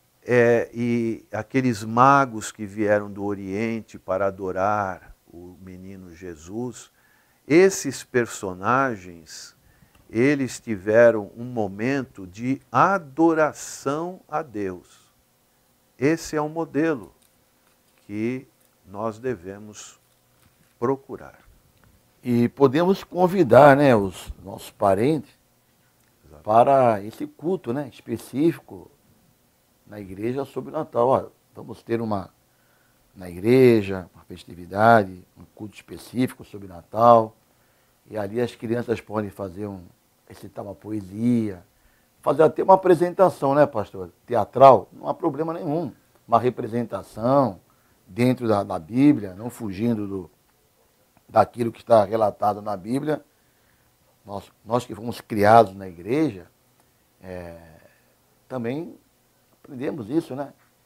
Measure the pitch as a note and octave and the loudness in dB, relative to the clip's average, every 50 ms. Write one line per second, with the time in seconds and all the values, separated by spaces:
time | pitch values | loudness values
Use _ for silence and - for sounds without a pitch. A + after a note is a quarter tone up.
0 | _ _ _ _ _ - A#2+ B2 A#2 A#2 A#2 A#2 F#2+ - - A#2 A#2+ A#2+ A#2 A#2+ | _ _ _ _ _ 0 2 4 4 4 4 2 0 -4 -6 -6 -4 -2 -2 -2
1 | A#2 A2+ A2 - - _ - G#2 G#2+ - - C3+ B2+ B2+ A#2 F#2+ A2 A2 A2+ A#2 | -2 -4 -6 -8 -12 _ -10 -10 -10 -4 -4 0 0 0 -2 -2 -6 -4 2 4
2 | B2+ C3+ C#3 C#3 C3+ B2+ A2 G#2+ G2+ - - - G#2+ G2 G2 G#2+ G#2+ G2+ G#2 G#2 | 6 6 6 4 2 0 -4 -10 -12 -12 -12 -12 -14 -12 -6 -4 0 0 0 0
3 | G#2 G#2 G2+ G#2 G2+ G2+ G2+ G2 G2+ F#2+ F#2+ G2+ A2+ A2+ A2+ A2+ G2+ _ - G2 | 0 -4 -10 -8 -6 -6 -6 -6 -8 -8 -6 -6 -4 -4 -6 -8 -10 _ -20 -20
4 | _ - F#2 F#2+ G2+ G2 F#2+ F#2+ G2 F#2 F2+ F#2 F#2 G2+ G#2 G#2 G2+ F#2+ F2+ E2 | _ -6 -4 -2 -2 -4 -4 -6 -10 -8 -4 -2 -2 -2 -2 -2 -4 -6 -8 -12
5 | - - - _ _ _ - E2+ F2 F2+ F2+ E2+ F#2+ F#2 F#2 F#2 F#2 F#2+ G2 F#2+ | -16 -20 -20 _ _ _ -20 -20 -20 -20 -20 -20 -20 -20 -18 -18 -18 -18 -18 -18
6 | F#2 F2+ E2 E2 F#2 F2+ E2+ D#2+ D#2+ E2+ G2 A2+ B2 B2 A2+ - - _ _ _ | -20 -20 -20 -18 -16 -16 -16 -16 -16 -12 -10 -8 -8 -8 -10 -14 -20 _ _ _
7 | _ _ _ _ _ _ _ _ _ - C#3 E3+ F#3+ G3 F#3+ - - C#3+ C3 - | _ _ _ _ _ _ _ _ _ 2 4 6 6 4 2 -2 -8 -8 -10 -10
8 | - _ - B2 A#2+ G#2+ - - - G2 F#2 F2+ F#2+ G#2+ B2 C3 C3+ C3 A#2 G2+ | -14 _ -2 -2 -2 -2 -6 -8 -8 -8 -8 -4 -2 0 0 0 0 -2 -4 -8
9 | F2+ F2+ F2 E2+ D#2+ D#2 - - - - _ _ _ _ _ _ _ _ _ _ | -12 -18 -20 -20 -20 -20 -20 -20 -20 -20 _ _ _ _ _ _ _ _ _ _
10 | _ _ - A2 B2 C#3 D3 C#3 C3+ A#2 - - - - A2 F#2+ F2+ G#2+ G#2+ A2+ | _ _ -2 0 2 2 2 0 -2 -6 -6 -12 -8 -8 -8 -6 -2 2 6 8
11 | A#2+ A#2 A2+ A2 G2+ - - A2+ A#2 B2+ B2 A#2 G#2+ G2 F#2+ G2+ A2 B2+ C#3 C#3 | 8 8 6 4 -4 -8 -12 -14 -14 -10 -6 -4 -6 -6 -4 -6 -4 -4 -4 -4
12 | B2+ A#2+ _ - F#2+ F#2 F2+ G2 A#2+ B2+ C3 - - _ - B2 D3+ F3+ G3 F#3+ | -6 -8 _ -18 -18 -18 -14 -8 -4 -4 -4 -6 -6 _ 0 2 2 2 0 -2
13 | E3 C#3 C3 D3 E3 E3+ E3 D#3 D#3 C#3+ B2 - - - - - - C#3 C#3+ D#3 | -6 -10 -2 0 2 2 4 2 0 0 -2 -8 -16 -16 -16 -8 -6 -6 -6 -4
14 | E3 F3+ F#3+ F#3 _ _ D3+ D3+ E3 C#3+ G#2 G#2 G2+ F#2+ F#2 F2+ - _ - _ | -6 -10 -12 -16 _ _ -10 -10 -10 -8 -8 -8 -8 -6 -8 -10 -16 _ -20 _
15 | _ _ _ _ _ _ _ _ _ _ _ _ _ _ _ _ _ _ _ _ | _ _ _ _ _ _ _ _ _ _ _ _ _ _ _ _ _ _ _ _
16 | B2 C#3+ E3 E3 - - - D3+ D3+ D3+ D#3 E3 E3 D3+ B2 C3+ D#3 E3 D#3 B2 | -2 -2 -2 -2 -6 -8 -6 -6 -6 -6 -6 -8 -8 -6 -4 -2 -2 -2 -2 -4
17 | F#2+ D#2 _ _ _ _ _ _ _ _ _ _ _ _ _ _ _ _ _ _ | -8 -16 _ _ _ _ _ _ _ _ _ _ _ _ _ _ _ _ _ _
18 | _ _ G#2 G#2+ A2 A#2 B2+ C3 C3 _ _ _ _ _ _ _ _ F2+ F#2+ G2+ | _ _ -8 -6 -4 -4 -6 -6 -12 _ _ _ _ _ _ _ _ -18 -12 -8
19 | A2 A2+ G#2+ G#2+ A#2+ C3 A#2+ F#2 E2 F#2 G2 G#2 G#2+ G#2+ G#2 - - - - _ | -8 -8 -8 -6 -8 -8 -8 -8 -10 -14 -16 -14 -16 -20 -20 -20 -20 -20 -20 _
20 | _ _ _ _ _ _ _ _ _ _ _ _ _ _ _ _ A#2+ A#2+ C#3 C3+ | _ _ _ _ _ _ _ _ _ _ _ _ _ _ _ _ -2 -2 -2 -4
21 | - _ A#2 F2 D#2 C#2 - _ _ _ _ _ _ _ _ _ _ _ _ _ | -6 _ -16 -16 -16 -20 -20 _ _ _ _ _ _ _ _ _ _ _ _ _
22 | _ _ _ _ _ B2 A#2+ A#2+ A#2+ A#2 - - C#3 C#3 B2 D3+ F3 F3+ G3 - | _ _ _ _ _ -2 0 2 2 0 2 2 2 2 4 2 2 2 0 -2
23 | - _ - E3+ F#3 F3+ F3 G3+ E3+ A#2 A2+ B2 C#3+ D3 C3+ C#3 D3 C#3 B2 G#2+ | -4 _ -2 0 0 2 4 2 4 8 8 10 10 10 8 8 6 4 4 4
24 | G2 F#2+ F#2 - - - - - F2+ F#2+ G#2 - - - - _ G#2+ G2+ G2 F#2+ | 2 -2 -6 -10 -16 -18 -18 -18 -16 -16 -16 -16 -18 -20 -8 _ 2 2 2 2
25 | A2+ C#3 D#3+ D3 A2+ - _ _ _ _ _ _ _ _ _ _ _ _ _ _ | 2 0 0 -2 -4 -10 _ _ _ _ _ _ _ _ _ _ _ _ _ _
26 | _ _ _ _ _ - D2 D2 _ G#2 G#2+ A#2 B2 C3+ C#3 C3+ B2+ A#2+ A2 G2+ | _ _ _ _ _ -20 -20 -14 _ 2 6 6 6 6 6 4 4 4 2 0
27 | G2 G#2+ - - - D4 - _ C#3+ D#3+ F#3+ F3 - A#2+ A#2+ C#3+ D3 B2+ - - | -4 -10 -12 -12 -12 -12 -12 _ -6 -6 -6 -4 -4 -6 -6 -6 -6 -10 -14 -20
28 | _ B2 A#2+ G#2+ - - - B2+ D3+ E3+ D#3 C3 - - G#2 F#2 D#2+ - _ _ | _ -10 -10 -10 -10 -10 -4 0 0 0 0 -2 -12 -20 -20 -20 -20 -20 _ _
29 | _ _ _ _ _ _ _ _ _ _ _ _ _ _ _ _ _ _ G#2 G#2+ | _ _ _ _ _ _ _ _ _ _ _ _ _ _ _ _ _ _ -16 -16
30 | G2+ F#2 F#2+ F#2 G#2+ A#2 B2 C#3 C3+ C3+ - - - B2 C#3 D3+ D#3 D3 - A#2+ | -14 -14 -12 -6 -6 -4 -4 -4 -6 -8 -8 -10 -10 -8 -8 -8 -8 -4 0 0
31 | A#2+ B2+ C3 G2+ - - _ _ _ _ _ G#2+ - - A2 - _ - A#2 A2+ | 2 4 4 2 0 -4 _ _ _ _ _ -20 -18 -16 -18 -18 _ -6 -4 -4
32 | A#2 A2 G#2+ G2 F#2 - _ _ _ _ _ _ _ _ _ _ _ _ _ _ | -2 -4 -6 -6 -8 -12 _ _ _ _ _ _ _ _ _ _ _ _ _ _
33 | _ _ _ G2 F#2 F2+ E2+ F2+ F#2 A2+ B2 C3 C3 B2 A#2 A2 G2+ F#2+ G2 F#2+ | _ _ _ -18 -18 -16 -14 -6 0 2 4 6 8 6 6 4 2 -2 -8 -8
34 | F2 - _ - - _ F#2+ E2+ - - F2+ E2+ F2+ E2+ F#2 G2 G#2+ A#2 A#2 A2+ | -10 -14 _ -20 -20 _ -20 -20 -18 -20 -20 -18 -16 -10 -2 2 6 6 6 6
35 | G2+ F#2 F#2 F2+ F2 _ _ _ F2+ _ _ - A2 G#2 - - - _ F#2 E2 | 4 2 -6 -16 -20 _ _ _ -20 _ _ -18 -16 -16 -16 -20 -20 _ -20 -18
36 | - - - A#2 B2+ B2 - _ A#2 - - G2+ G2+ F#2+ F2+ E2+ - _ - G#2+ | -18 -10 -4 -4 -4 -4 -4 _ -20 -20 -18 -18 -18 -18 -20 -20 -20 _ -2 4
37 | A#2 A#2+ A#2+ A2+ A2 A2 - _ _ _ _ _ _ _ _ _ _ _ _ _ | 6 8 8 8 6 0 -6 _ _ _ _ _ _ _ _ _ _ _ _ _
38 | _ _ G#2 G#2+ G2+ G2+ G#2 A#2+ B2 A#2 - _ - A2+ A2+ A#2+ A#2 - A2+ G2+ | _ _ -12 -10 -10 -8 -4 -4 -6 -6 -6 _ -8 -6 -6 -6 -4 -6 -6 -6
39 | - - G#2 A2 G#2 G2 F#2 - G2+ F#2+ F2+ F#2+ G#2 G#2 G2+ F#2+ F2 F#2 _ _ | -6 -8 -8 -6 -6 -6 -8 -10 -12 -12 -10 -10 -12 -12 -12 -14 -18 -20 _ _
40 | _ _ _ _ _ _ G#2 - - G2+ - - A2+ G2+ G2 - - G#2 G#2+ G#2+ | _ _ _ _ _ _ -20 -20 -20 -18 -16 -14 -14 -14 -16 -16 -12 -10 -10 -8
41 | G2 F2+ G2 G#2 A2+ A#2+ B2 A#2 A2 G#2 F#2+ F2 - _ _ _ _ _ _ _ | -10 -10 -10 -4 -2 0 0 0 0 -4 -8 -12 -18 _ _ _ _ _ _ _
42 | _ _ _ _ _ - D3 C3+ D#3 D3+ D3+ - - - F#3+ F#3 F#3 F3+ F3+ D#3+ | _ _ _ _ _ -4 2 4 4 2 4 0 6 6 6 6 8 4 4 4
43 | F3 F3+ F3 - F#3+ F3 - - D3 C#3 C3+ D3 D3 C#3 - A2+ G2 - - F#2+ | 4 -2 2 2 2 2 2 0 -2 0 4 4 2 2 2 -6 -8 -8 -10 -14
44 | F#2 E2+ _ _ _ - A#2+ A2+ G2+ - - B2 C3 C#3 B2 G2+ F2 - - B2+ | -14 -14 _ _ _ -4 -2 -2 -2 -2 4 8 10 10 10 8 4 -4 -16 -12
45 | C3 C#3+ C#3+ - - E3+ C#3 C3+ D#3+ E3 D#3+ F3 F#3+ D#3+ C#3+ E3+ E3+ A#2+ F#2+ _ | -8 -8 -8 -4 -4 -6 -4 -4 -6 -8 -8 -8 -6 -4 -4 -4 -4 -6 -10 _
46 | _ _ _ _ _ - A2+ A2+ A2 B2+ A#2 - B2 A2+ A2 A#2+ A#2+ G#2+ - G2 | _ _ _ _ _ 0 0 2 2 0 -2 -2 -8 -6 -4 -6 -6 -6 -8 -12
47 | F#2 - - G#2+ A2 B2 C3+ C#3+ C3+ A2+ F#2 E2+ _ _ _ _ _ _ _ _ | -12 -12 -14 -6 -2 2 2 2 2 0 -4 -8 _ _ _ _ _ _ _ _
48 | _ _ F#2 G#2 A#2+ B2+ B2+ - B2 A2+ G#2+ G2+ G2 G2+ F#2+ F2+ D#2+ D#2 G#2+ B2+ | _ _ -4 0 0 0 0 0 0 0 0 0 0 -4 -6 -8 -8 -6 0 4
49 | C#3 D3 D3 A#2 G2+ F#2+ F2+ F#2+ A2 A#2+ A2+ - A#2+ G#2 F#2+ F#2 A2 A#2+ A#2 G#2 | 4 4 4 2 -2 -10 -14 -14 -14 -14 -14 -10 -10 -10 -6 -4 -2 -2 -2 -4
50 | G#2 G2 G2 F#2+ F2+ E2 _ _ _ _ _ _ _ _ _ _ _ _ _ _ | -6 -8 -8 -10 -12 -14 _ _ _ _ _ _ _ _ _ _ _ _ _ _
51 | _ _ _ _ _ _ - A2 G2+ - - A2+ A#2+ A#2 A2 - - - A#2 A2 | _ _ _ _ _ _ 2 2 2 2 0 -4 -6 -6 -6 -8 0 4 4 4
52 | G2+ F#2 G#2+ A2 A2 G2+ G2 - G#2 G#2 G#2 G#2 G#2 G#2+ G#2 F#2+ F2 G#2+ B2 C#3 | 4 4 0 0 0 0 -2 -2 -4 -4 -4 -4 -6 -8 -10 -8 -6 -6 -6 -4
53 | C#3+ D3+ D3+ - - _ _ _ _ _ _ _ _ _ _ _ _ _ _ _ | -2 -4 -6 -6 -8 _ _ _ _ _ _ _ _ _ _ _ _ _ _ _
54 | _ _ _ _ _ G2+ G2+ G2 F#2+ - _ _ _ G#2+ A2+ B2 - - A2 G2+ | _ _ _ _ _ -14 -14 -14 -14 -16 _ _ _ -4 -4 -4 -4 -6 -14 -12
55 | A2 A#2+ A2 - - _ B2 G#2+ G2+ G#2 A2+ A#2 A2+ F#2+ F#2+ G2 G2 F#2+ F2 E2 | -12 -12 -12 -12 -10 _ -2 2 6 8 8 8 8 6 0 -12 -16 -16 -16 -14
56 | F2 G2+ B2 D3+ D#3+ C#3+ G#2 F#2 E2+ _ _ _ _ _ _ _ _ _ _ _ | -6 -4 -2 -2 -2 -2 -4 -8 -16 _ _ _ _ _ _ _ _ _ _ _
57 | _ _ _ _ F#2+ F#2+ F#2 F2+ F2 E2+ E2+ E2 E2 E2 E2 E2 _ _ _ _ | _ _ _ _ -18 -14 -14 -14 -14 -14 -16 -18 -20 -20 -20 -20 _ _ _ _
58 | _ _ _ _ _ _ _ _ _ _ C3 C3 A#2 A#2 B2+ D3 E3+ - - - | _ _ _ _ _ _ _ _ _ _ -12 -8 -8 -6 -8 -8 -10 -12 -16 -20
59 | _ _ _ _ _ _ _ _ _ _ _ _ _ - D3 B2 B2+ D3+ G3 D#3 | _ _ _ _ _ _ _ _ _ _ _ _ _ -18 -14 -10 -8 -8 -8 -8
60 | A2 G2 C3+ E3 D#3+ - B2+ C3+ C#3+ C3+ - _ _ _ _ _ _ | -10 -4 -4 -4 -4 -4 -10 -10 -10 -12 -14 _ _ _ _ _ _